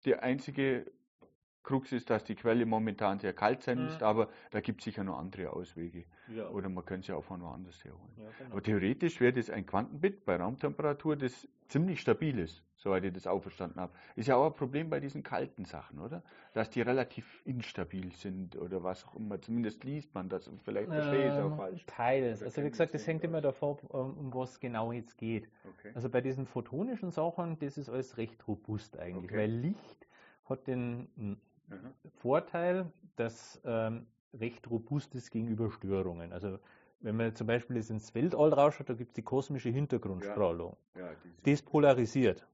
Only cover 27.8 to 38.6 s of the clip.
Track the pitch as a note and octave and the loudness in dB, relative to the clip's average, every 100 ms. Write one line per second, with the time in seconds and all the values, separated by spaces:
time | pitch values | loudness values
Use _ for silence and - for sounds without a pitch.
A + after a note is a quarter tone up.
27.8 | C#3 B2 B2+ - A2+ - - G#2 - G#2+ | -6 -6 -6 -6 -8 -8 -6 -6 -4 -6
28.8 | - - F2 F2+ F2+ A2 G#2+ A2+ C#3 G#3 | -6 -10 -8 -8 -6 0 0 0 -2 -4
29.8 | - - - _ - _ _ C3+ - B2+ | -8 -20 -20 _ -20 _ _ -8 -4 -4
30.8 | A#2+ A#2+ - - G#2+ G2+ _ _ _ G2 | -2 -6 -10 -8 -6 -6 _ _ _ -16
31.8 | A2+ - - - A#2+ C#3+ - E3+ F3 F#3 | -16 -18 -20 -6 2 2 2 -2 0 0
32.8 | F3 - - - A#2 - - - C#3 A2+ | -2 -10 -20 -4 -4 -4 -18 -12 -2 0
33.8 | A2 A2+ - _ _ B2+ A#2 A#2 A#2+ A#2 | 0 -2 -10 _ _ -6 -6 -6 -4 -4
34.8 | A2+ C#3+ - B2+ - A#2 A#2 A2 A2+ - | 0 -2 -2 -10 -6 -4 -2 0 0 -2
35.8 | G2 G2 F2+ E2+ E2+ F2 G2 F#2+ - - | 0 0 0 -4 -8 -6 -6 -6 -12 -20
36.8 | _ _ A2+ A2 A2+ A2 A2+ A#2 - A#2+ | _ _ -4 0 0 0 0 0 0 -4
37.8 | A2 A2 - A#2 D#3+ - D3+ C#3 | -2 -6 -4 0 2 6 6 8